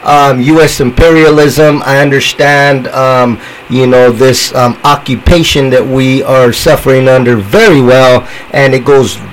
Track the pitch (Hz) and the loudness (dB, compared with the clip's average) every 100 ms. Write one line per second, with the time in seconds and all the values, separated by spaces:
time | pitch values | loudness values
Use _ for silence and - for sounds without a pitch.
0 | - 147 139 127 127 156 151 - 131 - | 0 2 2 0 0 2 2 0 -4 0
1 | 165 160 156 151 147 139 151 147 - 139 | 2 4 4 2 2 2 0 0 -2 -2
2 | 143 139 131 - 143 143 143 139 123 127 | 0 -2 -4 -2 -2 0 0 -2 -4 -4
3 | 131 131 123 110 - - - 123 127 127 | -2 0 -2 -4 -10 -20 -6 -2 2 2
4 | 123 110 131 123 - 131 123 117 143 143 | 2 2 0 0 -4 -2 -2 -2 -4 -4
5 | - 120 - 175 160 143 135 127 120 131 | -4 -4 0 0 0 -2 0 0 -2 -2
6 | 131 135 135 131 123 113 170 147 143 131 | 0 -2 -2 0 0 0 -2 0 0 0
7 | 131 131 120 120 98 190 220 151 123 127 | 2 2 0 -2 -2 0 2 2 2 2
8 | 131 127 123 - - - 139 131 123 139 | 4 0 -2 -18 -8 -2 0 0 2 2
9 | 117 - 98 | 2 -6 -16